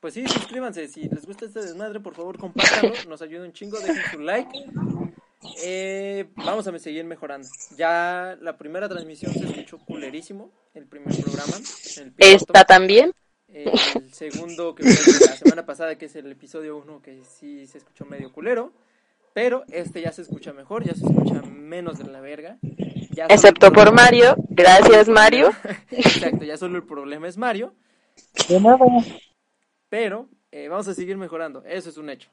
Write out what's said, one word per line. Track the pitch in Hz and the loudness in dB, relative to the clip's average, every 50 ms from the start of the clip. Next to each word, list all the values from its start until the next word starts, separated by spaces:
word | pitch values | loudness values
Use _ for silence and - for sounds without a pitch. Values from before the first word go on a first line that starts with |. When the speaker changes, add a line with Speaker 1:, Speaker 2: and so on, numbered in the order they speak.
Speaker 1:
Pues | - 165 147 | -16 -16 -16
sí, | 214 254 254 | -12 -10 -8
suscríbanse. | - - - - 226 254 254 240 180 170 156 147 | -8 -8 -8 -12 -14 -14 -14 -14 -14 -14 -18 -18
Si | _ - 160 165 | _ -18 -14 -14
les | 147 151 147 | -14 -14 -14
gusta | 165 202 196 233 | -20 -20 _ -20
este | 220 202 226 208 | -18 _ -16 -16
desmadre, | 185 165 175 208 214 208 208 | -16 -16 -16 -18 -16 -16 -18
por | 202 190 - | -20 -20 -20
favor, | - 170 180 190 - | -18 -18 -18 -18 -18
compártanlo. | - 185 175 - - - - 220 214 220 226 - - 175 | -18 -16 -10 -4 -4 -2 -2 -2 -4 -4 -6 -6 -14 -16
Nos | 156 151 165 | -18 -20 -18
ayuda | 156 160 170 180 | -20 -18 -20 -20
un | 175 - | -20 -20
chingo. | - 208 202 208 214 | -20 -20 -16 -16 -14
Dejen | 196 196 330 - - - - | -10 -10 -10 -8 -10 -14 -14
su | 151 | -14
like. | 147 160 185 240 262 - - 277 277 - - - - - - - 339 339 _ _ _ _ _ _ _ - - - 160 | -10 -8 -8 -8 -10 -12 -18 -20 -20 -18 -14 -12 -10 -10 -10 -10 -12 -14 _ _ _ _ _ _ _ -20 -20 -16 -14
Eh, | 180 185 185 190 190 190 196 196 196 202 196 196 _ _ | -12 -12 -12 -12 -12 -12 -12 -12 -12 -12 -14 -14 _ _
vamos | - - 170 185 220 208 | -14 -10 -8 -8 -8 -8
a | 196 175 | -12 -14
me-, | 165 | -14
seguir | - 160 151 160 165 | -16 -16 -16 -16 -16
mejorando. | 165 165 156 - 147 143 139 139 - - - - - _ | -16 -18 _ -18 -18 -18 -18 -20 -20 -20 -20 -20 -20 _
Ya | _ 165 165 170 170 170 175 180 180 180 185 185 135 | _ -4 -4 -4 -4 -4 -6 -8 -10 -12 -14 -16 _
la | - 170 156 _ | -16 -16 -16 _
primera | 151 147 160 180 196 202 | -18 -16 -14 -12 -12 -12
transmisión | 190 175 165 160 156 151 - - - | -12 -14 -16 -18 -20 -16 -12 -10 -10
se | 180 190 | -8 -10
escuchó | - - - - _ - 160 | -10 -12 -14 -16 _ -20 -20
culerísimo. | _ _ - 311 285 262 131 156 170 - 202 196 214 _ _ _ _ _ _ | _ _ -18 -16 -16 -16 -18 -18 -20 -18 -20 -20 -20 _ _ _ _ _ _
El | 170 143 | -20 -20
primer | _ _ 147 143 143 156 151 | _ _ -20 -10 -10 -8 -8
programa. | 147 147 147 147 147 147 - 196 233 - - - - - - | -8 -10 -12 -12 -12 -12 -12 -14 -14 -20 -20 -20 -20 -20 -20
El | - - 131 _ | -20 -20 -20 _
piloto. | _ 196 196 196 | _ 6 8 8
Speaker 2:
¿Esta | 196 190 _ 180 196 190 | 6 4 _ 6 6 8
también? | - 190 185 185 185 202 220 269 339 370 _ _ _ _ _ _ _ | 8 6 4 6 4 4 4 4 2 -2 _ _ _ _ _ _ _
Speaker 1:
El | _ 151 147 220 - - - - - - 135 131 127 | _ -14 -10 -6 -4 -4 -4 -4 -6 -10 -12 _ _
segundo, | - 160 156 139 - 165 170 - - 170 170 156 | -18 -18 -16 -16 -16 -16 -16 -14 -12 -12 -12 -12
que | _ 139 | _ 2
fue | 269 214 190 - - - | 4 4 4 6 4 4
el | - | 6
de | 453 | 4
la | - - | 2 2
semana | - - 302 190 160 165 | 2 2 2 2 2 -8
pasada, | - 143 139 165 160 156 | -16 -14 -12 -10 -10 -10
que | 151 165 | _ -16
es | 147 147 | -20 _
el | 160 135 139 | -20 -20 -20
episodio | 135 139 _ 131 _ 160 156 151 151 | -20 _ _ _ _ -20 -18 -18 -18
uno, | 147 143 147 156 143 139 | -20 -20 _ -20 -20 _
que | 139 135 131 131 | _ -20 _ _
sí | _ _ _ _ 147 147 143 135 | _ _ _ _ -20 -20 -20 -20
se | 131 _ 147 | _ _ -20
escuchó | _ _ _ _ 147 | _ _ _ _ -20
medio | 139 143 139 135 131 _ | _ -18 -18 -18 -20 _
culero. | - 160 214 247 233 240 - _ _ _ _ _ _ _ _ _ _ _ _ _ | -14 -8 -8 -6 -6 -8 -12 _ _ _ _ _ _ _ _ _ _ _ _ _
Pero | - 226 247 240 262 269 _ | -4 -4 -4 -4 -6 -10 _
este | - 170 175 160 - 285 170 | -14 -14 -14 -12 -14 -12 -12
ya | 165 - | -12 -12
se | - 175 | -12 -16
escucha | _ - - - 165 143 | _ -16 -16 -16 -20 -20
mejor, | 139 135 _ 202 226 233 | -20 -18 _ -12 -10 -8
ya | - - | -8 -10
se | - - | -6 -2
escucha | - - - - - - 160 - | 0 0 0 0 -2 -6 -8 -10
menos | - - 143 147 151 165 175 175 170 156 - | -14 -20 -20 -20 -18 -16 -14 -14 -14 -14 -16
de | 139 | -18
la | 139 135 135 | -20 -20 -20
verga. | 135 139 151 147 151 170 220 _ - - - _ - - - - - - - | -20 -20 -20 -20 -20 -20 -20 _ -18 -18 -12 _ -12 -12 -12 -14 -16 -14 -12
Ya | - 160 | -10 0
solo | |
el | 165 202 | 0 0
Speaker 2:
Excepto | 202 - 208 175 - - 196 175 | 6 6 4 6 8 6 8 8
por | 208 214 | 10 8
Speaker 1:
problema | 208 220 233 240 | 8 8 8 6
Speaker 2:
Mario. | 247 240 240 240 247 277 - - - | 6 8 6 6 4 4 2 -2 -10
Gracias, | - - 180 185 185 190 208 233 226 214 214 214 | 0 4 6 8 8 8 8 8 8 8 8 6
Speaker 1:
el | 226 | 6
Speaker 2:
Mario. | 220 214 220 226 247 285 185 - - - | 6 6 6 4 4 2 2 0 -2 -10
Speaker 1:
problema | 202 190 - _ | -16 -16 -16 _
<laughs> | _ | _
Exacto, | - 240 247 - - - - 165 - 175 156 | -8 0 0 0 0 0 -4 -6 -6 -6 -8
ya | 147 151 151 | -10 -14 -12
solo | 180 180 180 175 | -10 -10 -10 -10
el | 165 | -12
problema | 165 160 143 139 139 143 151 160 175 | _ -16 -16 -14 -14 -14 -14 -14 -16
es | 170 185 | -12 -8
Mario. | 233 247 220 196 226 381 _ _ _ _ _ _ _ _ _ _ _ _ _ - - - | -8 -6 -6 -8 -10 -12 _ _ _ _ _ _ _ _ _ _ _ _ _ -8 -4 0
Speaker 3:
De | 175 185 | 0 4
nada. | 196 220 247 262 262 247 247 240 233 - - - _ _ _ _ _ _ _ _ _ _ _ _ _ _ | 6 6 6 6 6 4 4 2 -2 -4 -10 -20 _ _ _ _ _ _ _ _ _ _ _ _ _ _
Speaker 1:
Pero, | - 214 233 208 190 220 254 262 _ _ _ _ | -8 -8 -6 -6 -8 -12 -16 _ _ _ _ _
eh, | _ 147 143 147 | _ -20 -16 -12
vamos | 165 196 214 190 | -12 -12 -10 -10
a | 190 | -12
seguir | 170 180 180 196 196 | -12 -12 -12 -12 -14
mejorando, | 190 165 160 160 165 156 135 131 _ | -14 -14 -14 -14 -14 -14 -16 -18 _
eso | 98 156 190 190 175 | -14 -14 -14 -14 -16
es | 151 156 | -20 -20
un | 151 147 | -18 -18
hecho. | 139 131 _ _ | -18 -20 _ _